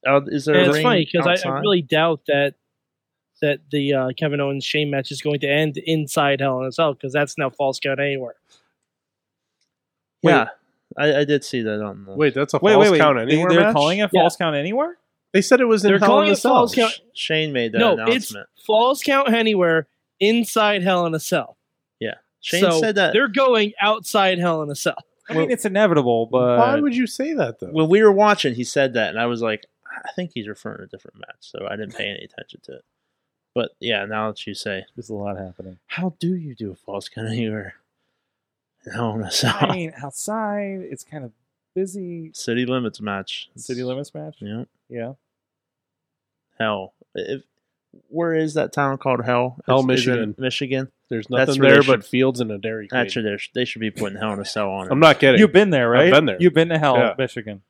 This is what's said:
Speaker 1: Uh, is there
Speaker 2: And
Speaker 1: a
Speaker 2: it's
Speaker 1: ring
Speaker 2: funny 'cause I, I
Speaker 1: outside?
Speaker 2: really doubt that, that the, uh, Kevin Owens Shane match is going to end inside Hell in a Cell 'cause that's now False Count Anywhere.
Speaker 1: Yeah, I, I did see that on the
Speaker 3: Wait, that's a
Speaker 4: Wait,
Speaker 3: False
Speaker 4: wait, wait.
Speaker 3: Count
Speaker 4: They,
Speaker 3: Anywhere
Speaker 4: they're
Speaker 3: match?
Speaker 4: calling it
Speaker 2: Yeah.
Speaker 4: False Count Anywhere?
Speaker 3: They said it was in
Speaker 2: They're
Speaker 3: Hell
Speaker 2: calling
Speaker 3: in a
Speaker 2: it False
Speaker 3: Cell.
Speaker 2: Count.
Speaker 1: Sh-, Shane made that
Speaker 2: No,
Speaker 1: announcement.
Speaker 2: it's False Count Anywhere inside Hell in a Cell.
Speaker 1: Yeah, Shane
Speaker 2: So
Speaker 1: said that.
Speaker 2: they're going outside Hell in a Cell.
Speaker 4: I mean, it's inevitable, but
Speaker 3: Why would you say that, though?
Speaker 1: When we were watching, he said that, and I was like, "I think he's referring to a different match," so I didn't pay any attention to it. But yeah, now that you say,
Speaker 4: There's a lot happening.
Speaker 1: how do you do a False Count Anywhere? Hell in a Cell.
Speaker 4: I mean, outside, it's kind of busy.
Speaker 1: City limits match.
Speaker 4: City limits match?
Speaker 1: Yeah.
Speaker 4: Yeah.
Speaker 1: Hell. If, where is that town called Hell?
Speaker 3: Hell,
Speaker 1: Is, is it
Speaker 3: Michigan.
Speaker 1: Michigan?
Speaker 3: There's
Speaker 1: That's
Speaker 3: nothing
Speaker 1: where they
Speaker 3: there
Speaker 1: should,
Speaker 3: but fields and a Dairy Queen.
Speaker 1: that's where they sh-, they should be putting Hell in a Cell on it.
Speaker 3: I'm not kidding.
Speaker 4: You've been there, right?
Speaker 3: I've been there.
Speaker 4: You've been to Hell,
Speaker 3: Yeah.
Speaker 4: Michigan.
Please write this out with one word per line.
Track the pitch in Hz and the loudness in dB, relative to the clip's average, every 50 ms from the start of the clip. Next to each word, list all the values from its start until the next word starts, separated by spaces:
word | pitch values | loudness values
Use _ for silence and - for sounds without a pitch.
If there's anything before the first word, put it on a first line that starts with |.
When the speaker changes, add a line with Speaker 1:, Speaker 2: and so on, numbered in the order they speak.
| - | 4
Speaker 1:
Uh, | 131 139 143 139 | 4 2 2 2
is | - 147 147 135 | 0 -6 -4 0
there | 151 147 | 2 4
Speaker 2:
And | 139 139 | 4 4
Speaker 1:
a | 139 | 4
Speaker 2:
it's | 143 | 2
Speaker 1:
ring | 156 156 | 2 2
Speaker 2:
funny | - 226 180 156 | 2 2 2 0
'cause | - - 170 170 | 0 0 2 2
I, | 170 | 2
I | 175 | 2
Speaker 1:
outside? | 185 - 139 135 139 | 0 -2 -4 -4 -2
Speaker 2:
really | - 208 196 180 | 0 0 0 0
doubt | 147 - 160 156 160 170 160 147 _ | 0 0 0 2 2 0 0 -2 _
that, | - 143 143 143 139 - _ _ _ _ _ _ _ _ _ _ _ _ _ _ _ _ _ | -2 0 0 0 -2 -4 _ _ _ _ _ _ _ _ _ _ _ _ _ _ _ _ _
that | 156 147 147 - _ _ | -2 -2 -2 -4 _ _
the, | 151 147 139 139 139 | -4 -2 0 0 0
uh, | 135 131 131 127 | 0 0 -4 -4
Kevin | - 160 147 143 143 | -4 -4 -2 -2 -2
Owens | 143 139 139 139 - | -2 -2 -4 -4 -6
Shane | - - 151 151 143 | -4 -4 -2 -2 -2
match | 143 139 131 - | -2 -4 -6 -6
is | 143 131 | -12 -6
going | - 151 147 143 | -4 -4 -4 -2
to | 143 143 | -2 0
end | 139 151 156 151 139 | 0 0 0 -2 -4
inside | - - 160 160 156 151 139 - 165 147 143 139 131 | -6 -4 -2 -2 -2 -2 -2 0 0 2 2 2 0
Hell | 135 139 131 127 | 0 -2 -2 -2
in | 131 | -4
a | 131 | -6
Cell | 123 - 165 151 135 | -2 0 0 0 0
'cause | _ - 135 | _ -10 -4
that's | 127 147 147 139 - - | -2 -2 -2 -2 -2 -4
now | 143 131 | -4 -4
False | - - 143 135 131 - | -2 -2 -2 -2 -2 -4
Count | - 143 135 127 | -4 -6 -4 -2
Anywhere. | 139 143 139 135 127 117 - _ _ _ _ _ _ _ _ _ _ _ _ _ _ _ _ _ _ _ _ _ _ _ _ _ _ _ _ _ _ _ _ _ _ _ _ _ | -4 -4 -4 -6 -8 -10 -14 _ _ _ _ _ _ _ _ _ _ _ _ _ _ _ _ _ _ _ _ _ _ _ _ _ _ _ _ _ _ _ _ _ _ _ _ _
Speaker 1:
Yeah, | - 165 170 135 113 - - _ _ _ _ _ _ _ - | 2 4 4 4 2 -2 -8 _ _ _ _ _ _ _ -8
I, | - 143 151 139 143 | -2 -2 0 0 0
I | 147 | 2
did | 143 147 139 139 | 0 0 -2 -2
see | - - 123 | -6 -6 -6
that | 113 107 107 104 | -4 -4 -4 -4
on | 107 101 92 - 98 | -6 -8 -10 -14 -18
the | 98 98 | -12 -2
Speaker 3:
Wait, | 143 151 143 - | 0 0 0 2
that's | 131 147 - - | 0 -2 -2 -2
a | 139 | 2
Speaker 4:
Wait, | 165 208 214 | 4 6 8
Speaker 3:
False | 196 214 | 8 8
Speaker 4:
wait, | 208 180 | 8 6
wait. | 156 | 6
Speaker 3:
Count | 156 151 135 | 6 4 4
Speaker 4:
They, | 120 113 131 151 | 2 2 2 2
Speaker 3:
Anywhere | 156 170 180 | 2 4 4
Speaker 4:
they're | 165 170 | 4 4
Speaker 3:
match? | 202 214 226 | 4 4 4
Speaker 4:
calling | 147 143 156 180 202 | 2 2 2 2 0
it | 214 196 - | 0 2 4
Speaker 2:
Yeah. | 185 | 4
Speaker 4:
False | 165 170 - | 4 4 2
Count | - 175 165 151 | 0 -4 -2 -2
Anywhere? | 143 143 180 214 254 302 339 349 _ _ _ _ _ _ _ | -2 -4 -2 -2 -4 -4 -4 -8 _ _ _ _ _ _ _
Speaker 3:
They | - 196 | 0 0
said | 196 - 262 247 | 4 4 4 4
it | 254 | 4
was | 233 220 208 190 | 4 2 4 4
in | 202 | 2
Speaker 2:
They're | 196 175 | 4 4
Speaker 3:
Hell | 202 | 4
Speaker 2:
calling | 196 208 208 202 | 6 6 6 4
Speaker 3:
in | 202 196 | 4 0
a | |
Speaker 2:
it | 190 | 2
False | - 254 254 247 240 233 - | 2 4 4 4 4 2 2
Speaker 3:
Cell. | 262 226 | 0 0
Speaker 2:
Count. | 220 - | 0 -2
Speaker 1:
Sh-, | - _ _ _ | -6 _ _ _
Shane | - - - 160 156 156 151 139 | -12 -6 -2 -2 -2 -2 -2 -2
made | 123 117 113 107 | -2 -2 0 2
that | 113 | 2
Speaker 2:
No, | 233 220 175 | 2 2 2
Speaker 1:
announcement. | 117 110 220 240 262 - - 113 101 - _ _ | 2 0 0 0 -2 -4 -8 -14 -14 -18 _ _
Speaker 2:
it's | _ _ | _ _
False | - 214 220 240 254 285 - - | 0 2 4 4 2 0 -2 -2
Count | 294 277 269 277 262 220 | 0 0 2 2 2 2
Anywhere | 233 220 220 214 190 180 165 165 160 151 _ _ _ _ _ _ _ | 2 2 2 2 2 2 2 2 0 -2 _ _ _ _ _ _ _
inside | 190 208 226 240 226 - - 226 214 208 208 196 | 0 2 2 0 -2 -2 0 0 2 2 0 0
Hell | 175 196 185 175 175 | 0 0 0 0 0
in | 165 160 | -2 -4
a | 156 | -6
Cell. | - - 185 156 117 - - _ _ _ _ _ _ _ _ _ | -4 -4 -4 -4 -4 -6 -16 _ _ _ _ _ _ _ _ _
Speaker 1:
Yeah, | 110 110 - - _ _ _ _ | -10 -10 -10 -12 _ _ _ _
Shane | - - - 175 | -8 -4 0 2
Speaker 2:
So | 196 180 165 160 | 2 2 2 2
Speaker 1:
said | 190 220 202 | 0 0 0
that. | 202 185 160 185 | 2 0 2 2
Speaker 2:
they're | 214 277 | 0 0
going | 240 190 277 269 262 240 220 208 208 - - | 0 0 2 2 4 4 2 0 -2 -2 -2
outside | 196 208 220 220 165 - - 214 196 190 185 175 | 0 0 0 -2 -4 -2 0 2 2 2 0 0
Hell | 175 175 165 156 151 | 0 -2 -2 -2 -4
in | 147 | -8
a | 143 | -8
Cell. | - - 175 - - _ _ _ _ _ - | -4 -4 -4 -4 -6 _ _ _ _ _ -4
Speaker 4:
I | 156 | -2
mean, | 160 160 147 | -2 0 0
it's | 247 233 - | -2 -2 -2
inevitable, | 208 190 202 214 190 170 151 131 123 117 113 117 | -2 2 2 2 4 4 2 2 2 0 0 0
but | 117 127 127 123 123 120 | 0 0 2 2 4 4
Speaker 3:
Why | 120 117 117 - - | 4 4 4 2 0
would | 294 285 233 | 0 0 0
you | 247 254 | -2 -2
say | 214 - - 262 311 320 | -4 -4 -6 -6 -6 -2
that, | 269 156 120 117 _ | -4 -4 -4 -6 _
though? | - | -12
Speaker 1:
When | 90 156 160 160 156 | -6 -2 -2 2 4
we | 185 208 | 4 6
were | 220 208 | 6 4
watching, | 196 196 208 208 208 - - 139 120 | 4 4 4 2 2 2 0 -4 -2
he | 120 123 | -4 -8
said | - - 143 135 131 120 | -4 0 0 0 0 0
that, | 120 104 90 | -2 -2 -2
and | 80 113 | -2 -4
I | 120 | -4
was | 120 120 113 117 | -4 -2 -2 -4
like, | 113 107 107 _ _ _ _ _ - - - - | -4 -4 -6 _ _ _ _ _ -18 -18 -16 -16
"I | - - | -12 -10
think | - 180 170 _ | -10 -10 -8 _
he's | 123 104 | -12 -12
referring | 104 101 - - 113 101 - | -12 -14 -14 -14 -14 -14 -14
to | 95 | -18
a | |
different | - - - _ - _ 104 | -18 -20 -20 _ -20 _ _
match," | - - - _ | -20 -20 -20 _
so | - - - - 98 101 | -20 -18 -14 -12 -10 -10
I | 104 | -10
didn't | 104 107 98 107 | -10 -10 -12 -10
pay | - 104 101 | -8 -8 -8
any | 101 - - | -8 -10 -16
attention | - _ - - _ - - _ | -18 _ -20 -20 _ -20 -20 _
to | - 67 | -20 -20
it. | 65 _ _ _ _ _ _ _ _ _ _ _ _ _ _ _ | -20 _ _ _ _ _ _ _ _ _ _ _ _ _ _ _
But | 123 117 - _ _ | -6 -6 -6 _ _
yeah, | - 117 110 101 98 | -6 -4 -4 -4 -4
now | 101 110 107 107 110 | -6 -6 -6 -6 -6
that | 101 - - | -8 -10 -14
you | 107 98 | -14 -12
say, | - - 107 98 95 95 _ _ | -10 -10 -10 -10 -10 -12 _ _
Speaker 4:
There's | - - - | -20 -14 -12
a | 113 | -12
lot | 101 101 101 98 | -10 -8 -10 -10
happening. | 95 95 92 90 - 92 92 90 _ _ | -10 -12 -16 -16 -18 -20 -20 -20 _ _
Speaker 1:
how | _ - - 175 185 160 _ | _ -10 -6 -6 -6 -6 _
do | - 170 185 | -4 -4 -4
you | 180 160 147 123 | -4 -8 -12 -12
do | _ 113 101 | _ -12 -12
a | 92 | -12
False | _ _ - 101 101 - - | _ _ -10 -10 -10 -10 -12
Count | _ 107 110 113 | _ -10 -8 -6
Anywhere? | 113 123 117 110 107 107 95 95 - _ _ _ _ _ _ _ _ _ _ _ _ _ _ _ _ _ _ _ _ _ _ 117 | -4 -4 -4 -4 -6 -8 -10 -12 -18 _ _ _ _ _ _ _ _ _ _ _ _ _ _ _ _ _ _ _ _ _ _ -14
Hell | - 117 120 113 107 | -8 -6 -6 -4 -4
in | 113 | -6
a | 104 98 | -8 -6
Cell. | - - - 120 107 - | -4 -2 -2 -2 0 0
Speaker 4:
I | - - - | 0 -2 0
mean, | 185 170 160 - - | -4 -6 -8 -10 -12
outside, | - 139 - - - - 214 226 220 208 208 208 202 196 196 190 180 - | -14 -14 -12 -12 -10 -8 -6 -6 -4 -4 -4 -6 -6 -6 -8 -10 -12 -14
it's | 139 - - | -16 -16 -18
kind | _ 151 151 131 | _ -16 -14 -14
of | 117 110 _ _ _ _ _ _ _ _ | -16 _ _ _ _ _ _ _ _ _
busy. | 185 190 190 185 202 185 175 170 165 160 160 _ | -6 -6 -6 -8 -12 -12 -12 -12 -14 -14 -16 _
Speaker 1:
City | - - 127 117 120 123 | -10 -6 -4 -2 -2 -2
limits | 120 131 131 123 110 - - | -2 -4 -4 -4 -6 -8 -8
match. | 107 107 98 98 95 - - - - _ _ | -8 -8 -8 -8 -8 -10 -12 -14 -14 _ _
Speaker 4:
City | 120 - - 127 120 127 | -20 -12 -10 -8 -8 -6
limits | 127 127 135 147 - _ | -6 -8 -8 -10 -12 _
match? | 156 151 156 151 _ | -14 -14 -14 -16 _
Speaker 1:
Yeah. | 104 101 107 117 127 _ _ _ _ _ | -12 -10 -10 -10 -12 _ _ _ _ _
Speaker 4:
Yeah. | 123 117 113 123 135 _ _ _ _ _ _ _ _ _ _ _ _ _ _ _ _ _ _ _ _ _ _ _ _ _ _ _ _ _ | -12 -10 -10 -10 -12 _ _ _ _ _ _ _ _ _ _ _ _ _ _ _ _ _ _ _ _ _ _ _ _ _ _ _ _ _
Speaker 1:
Hell. | 113 110 104 98 95 92 _ _ _ _ _ | -4 -2 -2 -4 -8 -12 _ _ _ _ _
If, | - 92 - 131 139 _ _ _ _ _ _ _ _ _ _ _ _ _ _ | -10 -8 -8 -8 -10 _ _ _ _ _ _ _ _ _ _ _ _ _ _
where | - 165 170 170 160 | -6 -4 -4 -2 0
is | 160 160 156 147 | -2 -2 -2 -2
that | 156 - - - | -4 -4 -4 -4
town | 147 143 139 135 | -4 -2 -2 -4
called | 131 - 135 127 120 113 | -4 -2 -2 -2 -2 0
Hell? | 123 123 123 123 127 123 - - | -2 0 0 -2 -4 -6 -10 -2
Speaker 3:
Hell, | - 123 135 131 127 | 2 2 2 4 2
Speaker 1:
Is, | 127 131 | 0 2
is | 120 | 2
it | 127 | 0
Speaker 3:
Michigan. | 123 120 110 107 104 - | 0 0 -2 -6 -8 -6
Speaker 1:
Michigan? | 131 127 - - 143 123 135 131 131 - _ _ _ _ | -6 -6 -4 -4 -6 -4 -4 -4 -6 -8 _ _ _ _
Speaker 3:
There's | 123 113 107 | -8 -8 -6
Speaker 1:
That's | - 127 127 135 139 | -2 2 2 2 2
Speaker 3:
nothing | 139 135 | 4 6
Speaker 1:
where | 135 135 | 8 8
they | 139 | 10
Speaker 3:
there | 143 139 | 8 8
Speaker 1:
should, | 135 127 107 | 6 4 2
Speaker 3:
but | 101 | 0
fields | - - 123 131 135 127 120 | -4 0 2 2 2 0 -2
and | 120 110 | -6 -6
a | 107 98 | -6 -8
Dairy | 101 113 113 110 104 | -8 -8 -8 -8 -10
Queen. | 98 127 127 117 | -4 -2 -2 -2
Speaker 1:
that's | 98 - | -2 -4
where | 123 110 | -4 -4
they | 107 101 | -4 -4
sh-, | 98 - - _ | -6 -8 -8 _
they | 123 127 | -6 -4
should | - - 117 | -4 -6 -8
be | 110 107 | -8 -8
putting | - - 110 98 98 | -6 -6 -8 -6 -6
Hell | 98 110 107 104 | -6 -6 -6 -6
in | 101 | -6
a | 98 | -8
Cell | - - 107 104 98 | -8 -4 -4 -4 -4
on | 95 98 92 | -4 -6 -4
it. | - | -2
Speaker 3:
I'm | 131 139 | 2 6
not | 165 156 143 - | 6 6 6 6
kidding. | - 135 127 107 | 6 6 8 8
Speaker 4:
You've | 214 - | 6 8
been | - 185 208 196 | 6 4 4 4
there, | 160 135 120 117 | 2 0 2 4
right? | 117 127 151 | 4 6 6
Speaker 3:
I've | 175 135 | 6 6
been | 147 160 | 6 4
there. | 131 95 92 | 2 0 2
Speaker 4:
You've | 175 180 139 | 2 4 4
been | 156 165 170 | 4 2 2
to | 165 | 0
Hell, | 156 151 143 127 | 0 2 2 4
Speaker 3:
Yeah. | 120 123 110 92 | 4 2 0 0
Speaker 4:
Michigan. | - 131 123 - 123 104 107 104 95 _ | -2 -6 -4 -6 -10 -12 -12 -14 -14 _